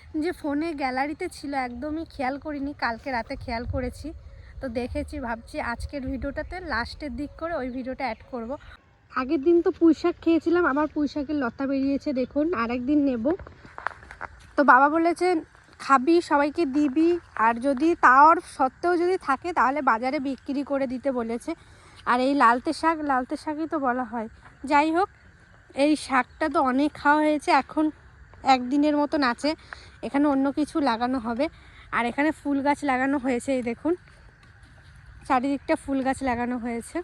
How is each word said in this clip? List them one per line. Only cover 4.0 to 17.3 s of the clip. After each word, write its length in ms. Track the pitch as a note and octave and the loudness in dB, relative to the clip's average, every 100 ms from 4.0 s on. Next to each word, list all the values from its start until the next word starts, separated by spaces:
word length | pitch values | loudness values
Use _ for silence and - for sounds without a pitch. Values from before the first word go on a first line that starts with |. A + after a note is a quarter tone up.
| D4 E4+ - - - - | -14 -14 -20 -20 -18 -12
তো 60 | C4+ | -8
দেখেছি, 480 | A#3+ B3 D4 C#4+ D4 | -6 -6 -6 -8 -8
ভাবছি 400 | A#3+ A3+ - D4 | -8 -10 -10 -8
আজকের 420 | A#3+ A#3 - C#4+ C4 | -8 -8 -8 -8 -8
ভিডিওটাতে 460 | C4 C#4 D#4 D4+ F4+ | -6 -6 -8 -10 -10
লাস্টের 560 | E4+ A3+ A#3+ - D4+ A#3+ | -6 -6 -6 -10 -10 -8
দিক 140 | D4 - | -10 -8
করে 140 | E4 | -6
ওই 140 | D#4+ B3+ | -6 -6
ভিডিওটা 340 | B3+ B3 C4 | -8 -8 -6
অ্যাড 160 | B3+ A3 - | -6 -8 -10
করব। 200 | B3 A3+ D4 - - _ _ _ | -10 -8 -10 -14 -20 _ _ _
আগের 280 | - B3+ D#4 | -8 -2 0
দিন 200 | D4+ E4+ | 4 4
তো 80 | F#4 | 2
পুঁই 240 | - E4 | 4 4
শাক 200 | C#4+ F4 - | 4 0 0
খেয়েছিলাম, 400 | E4 E4 E4+ F4 D#4+ | 0 2 2 2 2
আবার 140 | C#4 D4+ | 0 -2
পুঁই 140 | D#4 C#4+ | -2 -4
শাকের 280 | D4+ C#4 D4 | -4 -4 -2
লতা 300 | A#3+ - C#4 | -4 -4 -2
বেরিয়েছে 440 | C4+ C4+ C#4 D4+ | 0 0 -2 -2
দেখুন, 420 | C4 B3 C#4+ D#4+ | -4 -2 -2 0
আর 140 | A3+ A3+ | -2 -2
একদিন 280 | B3 B3 D4+ C#4 | -2 0 2 2
নেব। 180 | A#3+ B3+ F#4+ - - - - - - - - - - - - | 0 0 -2 -6 -20 -20 -10 -10 -10 -16 -16 -16 -16 -4 2
তো 80 | |
বাবা 240 | C#4+ B3+ C#4+ | 6 8 6
বলেছে, 380 | E4 E4 E4 F4+ E4 - - - - | 4 0 2 0 0 -4 -18 -20 -12
"খাবি, 420 | - C4+ C4+ E4+ | 2 2 4 2
সবাইকে 460 | - D4 D4 D#4+ C#4+ | 4 0 0 0 -2
দিবি, 520 | C#4+ D4 C#4 E4+ F4 - | 0 0 2 2 0 -4